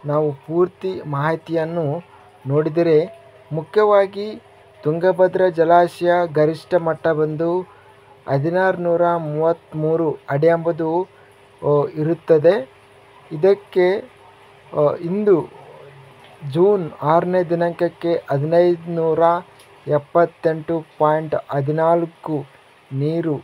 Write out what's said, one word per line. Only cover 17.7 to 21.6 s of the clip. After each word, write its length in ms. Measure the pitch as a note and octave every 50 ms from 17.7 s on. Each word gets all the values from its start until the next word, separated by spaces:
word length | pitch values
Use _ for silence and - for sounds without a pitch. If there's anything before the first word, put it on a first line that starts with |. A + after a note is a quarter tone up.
| E3+ - F3 E3 E3+ - - E3+ E3+ - - -
ಹದಿನೈದುನೂರ 880 | C#3 C#3 C#3+ D#3+ E3+ E3+ F3+ F3 F3 E3+ E3 E3+ E3+ E3 D#3+ D#3+ D#3 D#3 E3 E3+ E3+ F3 F#3 - - - - _ - - -
ಎಪ್ಪತ್ತೆಂಟು 1000 | C#3 D3 C#3+ C#3 _ - E3+ E3+ E3 - _ - D#3+ D#3+ D#3+ D3 - E3 E3 D#3 _ _ -
ಪಾಯಿಂಟ್ 360 | D3+ D3+ D3+ D#3 D#3+ D3+ D3 - - -
ಹದಿನಾಲ್ಕು 960 | A#2+ C#3+